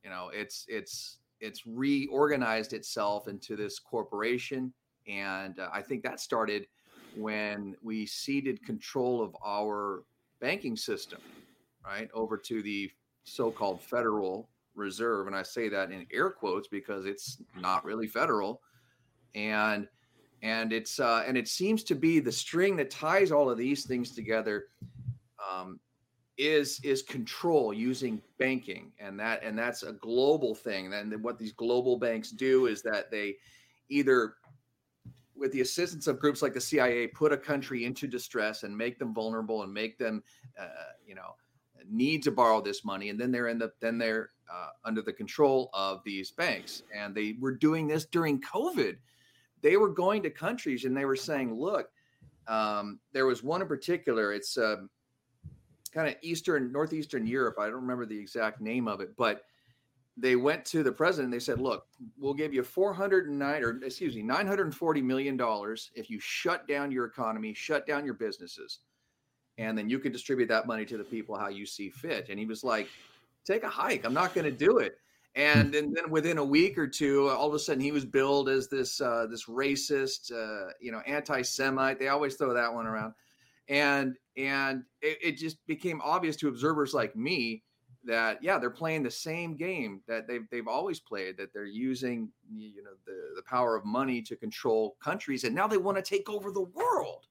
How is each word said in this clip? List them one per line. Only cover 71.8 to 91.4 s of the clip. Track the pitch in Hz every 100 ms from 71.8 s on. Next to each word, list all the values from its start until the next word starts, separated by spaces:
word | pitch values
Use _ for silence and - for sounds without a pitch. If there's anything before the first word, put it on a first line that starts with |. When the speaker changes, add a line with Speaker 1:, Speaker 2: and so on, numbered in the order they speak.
| 101
Speaker 1:
fit." | 127 160 117 113
And | 98
he |
was | 110 110
like, | 127 110 101 - - - _ _ -
"Take | 208
a | 226
hike. | - 285 156
I'm | 113
not | 135 180
gonna | 185 156
do | 127 156 240
it." | 107 - _ _ _ 131
And | 147 147 143
Speaker 2:
Hmm. |
Speaker 1:
then, | 147 147
then | 160 165
within | 156 160 165
a |
week | 139 147 190 175
or | 143
two, | - 143 139 139
all | 127 147
of |
a | 147
sudden | 147 139
he | 139
was | 147
billed | 127 135 135 143 135
as | 135 127
this, | 139 123 -
uh, | 131 117 113
this | 117 113
racist, | 117 139 139 139 143 135 - -
uh, | 117 110 107 95 -
you | 120
know, | 113
anti-Semite. | 113 147 143 135 127 - 135 131 135 135
They | 135
always | 143 143 135
throw | 139
that | 120 120
one | 117 113
around. | 110 107 - _ _ _ _ -
And, | 139 143 139 131 127 _ -
and | 135 139 135 131 123 _
it, | 151 151
it | 170
just | 135 160 156 -
became | 156 180 156
obvious | 143 175 165 151
to | 151
observers | 120 147 151 139
like | 143 110 110
me | 131 175 117 110 _ _ _ -
that, | 120 113 113 104
yeah, | 156 196
they're | 123
playing | 117 160 160
the | 131
same | - 160 160 170 147
game | 170 180 113 98 -
that | 113 110
they've, | 120 110
they've | 123 113
always | 131 190 160
played, | _ 104 92
that | 95